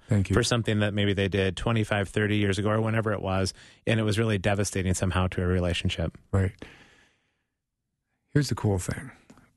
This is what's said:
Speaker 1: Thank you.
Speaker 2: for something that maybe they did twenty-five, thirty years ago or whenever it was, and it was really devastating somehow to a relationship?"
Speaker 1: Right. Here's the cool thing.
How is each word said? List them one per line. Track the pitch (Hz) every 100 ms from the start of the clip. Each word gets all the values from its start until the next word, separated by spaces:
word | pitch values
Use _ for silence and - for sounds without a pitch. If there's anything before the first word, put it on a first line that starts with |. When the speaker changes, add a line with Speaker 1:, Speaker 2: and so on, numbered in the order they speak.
| -
Speaker 1:
Thank | 104 92
you. |
Speaker 2:
for | 98
something | 117 120 110 107
that | 104
maybe | 101 101
they | 98 98
did | 98 95 87
twenty-five, | 120 113 104 104 98
thirty | 107 104 104
years | 101 95
ago | 104
or | 110
whenever | 110 110 107
it | 101
was, | 95 95 95 - - - -
and | 113
it |
was | 107 101
really | 113 101
devastating | 104 101 101 98 92
somehow | 90 95 92 90
to | -
a | 90
relationship?" | 90 87 87 95 - 82 - -
Speaker 1:
Right. | 98 92 - - - - _ _ _ _ _ _ _ _ _ _ _ _ _ _
Here's | 147 139
the | 113
cool | 107 95
thing. | - - 135 - _ - _